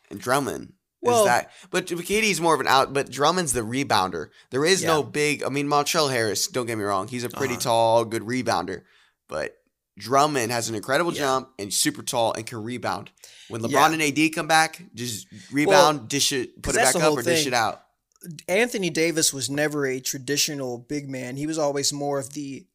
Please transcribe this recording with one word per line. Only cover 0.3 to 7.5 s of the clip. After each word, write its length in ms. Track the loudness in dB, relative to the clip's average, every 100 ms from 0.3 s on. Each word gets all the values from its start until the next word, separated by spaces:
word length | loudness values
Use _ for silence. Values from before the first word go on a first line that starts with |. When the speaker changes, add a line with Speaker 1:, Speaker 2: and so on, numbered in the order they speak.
| 0 0 -6 -10 _ _ _
Speaker 2:
Well 200 | 2 4
Speaker 1:
is 60 | 4
that. 240 | 4 0 -10 -6
But 160 | -4 -2
K 320 | -4 -2 0
D's 200 | 2 2
more 140 | 4
of 60 | 4
an 80 | 4
out, 240 | 4 4
but 180 | 0 -4
Drummond's 420 | 0 2 2 0
the 80 | -2
rebounder. 680 | -2 -2 2 2 2 -2 -10 _ _
There 140 | -2
is 200 | 2 2
no 140 | 2 2
Speaker 2:
Yeah. 60 | 0
Speaker 1:
big, 320 | 0 0 0
I 60 | -2
mean, 180 | -2 0
Montrezl 440 | 0 2 2 2
Harris, 340 | 2 0 -2 -2
don't 200 | -4 -4
get 120 | -4
me 60 |
wrong. 240 | -2 -2 -4
He's 160 | -6
a 40 | -8
pretty 240 | -4 -4